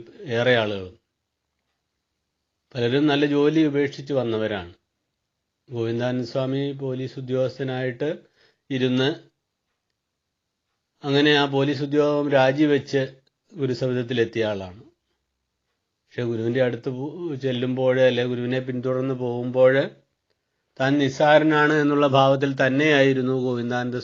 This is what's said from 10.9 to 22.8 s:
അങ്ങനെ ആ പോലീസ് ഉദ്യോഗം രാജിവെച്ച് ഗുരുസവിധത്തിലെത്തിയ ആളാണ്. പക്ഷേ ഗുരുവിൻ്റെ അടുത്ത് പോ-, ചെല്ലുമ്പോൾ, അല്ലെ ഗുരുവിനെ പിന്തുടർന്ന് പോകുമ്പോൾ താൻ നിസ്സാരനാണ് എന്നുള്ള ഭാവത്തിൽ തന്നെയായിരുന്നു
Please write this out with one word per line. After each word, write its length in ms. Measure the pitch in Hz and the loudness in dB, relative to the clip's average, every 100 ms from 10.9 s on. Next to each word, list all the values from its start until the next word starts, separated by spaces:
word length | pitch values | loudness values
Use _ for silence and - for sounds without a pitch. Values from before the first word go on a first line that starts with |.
| _ | _
അങ്ങനെ 280 | 147 139 151 147 | -2 2 4 4
ആ 40 | 143 | 2
പോലീസ് 360 | 139 139 135 143 | 0 0 -2 -2
ഉദ്യോഗം 420 | 147 147 147 147 | 0 2 0 2
രാജിവെച്ച് 680 | 139 131 139 151 143 139 139 135 - _ _ _ | 4 4 4 2 2 0 -4 -4 -8 _ _ _
ഗുരുസവിധത്തിലെത്തിയ 960 | 185 135 123 131 123 117 123 113 113 107 | -6 -4 -2 -4 -4 -2 -2 -2 -2 -4
ആളാണ്. 340 | 101 92 98 135 _ _ _ _ _ _ _ _ _ _ _ | -4 -8 -16 -20 _ _ _ _ _ _ _ _ _ _ _
പക്ഷേ 240 | _ - 120 | _ -8 -6
ഗുരുവിൻ്റെ 320 | 117 113 123 | -4 -2 0
അടുത്ത് 260 | 123 117 139 | 0 -2 -6
പോ-, 220 | 127 143 170 175 139 | -8 -8 -10 -10 -6
ചെല്ലുമ്പോൾ, 540 | 135 123 127 127 131 127 | -4 -2 -2 0 2 4
അല്ലെ 220 | 127 120 123 | 4 2 -2
ഗുരുവിനെ 340 | 123 120 131 | -4 -4 -4
പിന്തുടർന്ന് 540 | 127 127 127 127 131 131 | -4 -6 -4 -4 -4 -4
പോകുമ്പോൾ 580 | 123 120 123 127 127 135 147 - _ _ _ _ _ _ _ - | -4 -6 -2 4 6 6 0 -6 _ _ _ _ _ _ _ -4
താൻ 120 | 135 143 | 0 2
നിസ്സാരനാണ് 800 | 135 135 151 151 156 151 147 151 | 0 2 6 6 6 4 4 2
എന്നുള്ള 240 | 147 143 143 135 | 2 2 4 6
ഭാവത്തിൽ 360 | 135 139 139 135 | 4 4 0 0
തന്നെയായിരുന്നു 800 | 135 131 | 0 2